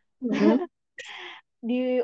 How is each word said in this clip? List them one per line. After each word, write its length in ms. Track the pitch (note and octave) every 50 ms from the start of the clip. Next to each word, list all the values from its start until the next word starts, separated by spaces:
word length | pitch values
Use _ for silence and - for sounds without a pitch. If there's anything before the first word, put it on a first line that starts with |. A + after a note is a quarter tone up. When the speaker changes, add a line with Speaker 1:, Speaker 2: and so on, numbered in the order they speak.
| _ _ _ _
Speaker 1:
Mm-hmm. 480 | C4 A#3 - - G3+ G#3+ A#3 C#4 F4 - _ _ _ _ _ - - -
Speaker 2:
<laughs> 580 | - - F4+ F4+ - - - _ _ _ A#3+
Di 300 | A3+ B3 B3+ B3+ B3+ B3+ B3